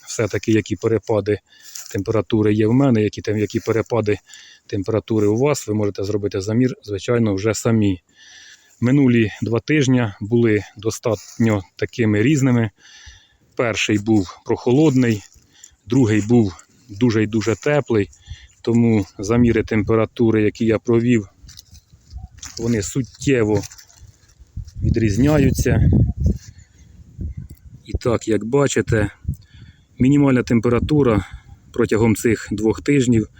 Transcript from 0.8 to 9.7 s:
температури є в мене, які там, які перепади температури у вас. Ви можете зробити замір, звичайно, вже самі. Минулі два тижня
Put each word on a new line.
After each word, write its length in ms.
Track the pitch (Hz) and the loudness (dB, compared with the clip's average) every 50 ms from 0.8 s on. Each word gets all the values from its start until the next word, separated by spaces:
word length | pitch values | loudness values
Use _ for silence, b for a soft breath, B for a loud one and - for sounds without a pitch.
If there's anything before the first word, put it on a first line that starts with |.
| - 113 110 107 - - 117 104 101 104 104 98 _ B B B B B B B B B - | -2 -2 -2 -2 -2 -2 -2 -2 0 -2 -4 -4 _ B B B B B B B B B -8
температури 640 | 110 95 - 107 110 101 - - 110 107 107 107 | -8 -4 -2 -2 -2 -2 0 0 0 2 2 2
є 120 | 107 110 | 2 0
в 60 | 107 117 | 2 2
мене, 300 | 131 139 139 120 110 107 | 2 2 2 2 2 0
які 180 | 104 - - | 0 -2 -6
там, 180 | 101 - 104 107 | -8 -6 -4 -2
які 220 | 104 101 - 110 | -2 -2 -4 -4
перепади 580 | - - 110 110 104 - 123 113 107 104 104 - B B B B B B B B B | -2 -2 -2 -2 -2 -2 -2 -2 0 0 -2 -4 B B B B B B B B B
температури 600 | - - 107 95 - 110 107 - - 117 107 107 | -10 -8 -8 -6 -2 -4 -4 -2 -2 -2 0 2
у 100 | 101 104 | 2 0
вас. 320 | 113 131 147 147 - - - | 0 0 0 -2 -2 -4 -6
Ви 60 | 104 | -4
можете 300 | 107 104 101 104 - 101 | -2 -2 -4 -4 -6 -6
зробити 360 | 98 104 104 101 101 - 101 | -6 -4 -4 -4 -4 -6 -6
замір, 340 | 92 101 110 117 127 123 127 - - | -4 -2 0 0 0 0 -2 -6 -10
звичайно, 520 | 101 104 95 - - 123 120 117 110 101 | -10 -10 -8 -4 -2 -2 0 0 0 0
вже 200 | 95 95 110 104 | -2 -2 -2 -2
самі. 480 | - - 123 113 110 107 101 95 90 _ _ B B B B B B B B B B B B B B | -2 -2 0 0 2 2 0 0 -2 _ _ B B B B B B B B B B B B B B
Минулі 500 | 113 120 131 147 139 127 120 117 113 104 - - - | 0 2 2 4 4 4 4 4 2 0 -2 -6 -6
два 180 | 104 113 113 | -4 -4 -4
тижня 560 | - - | -2 0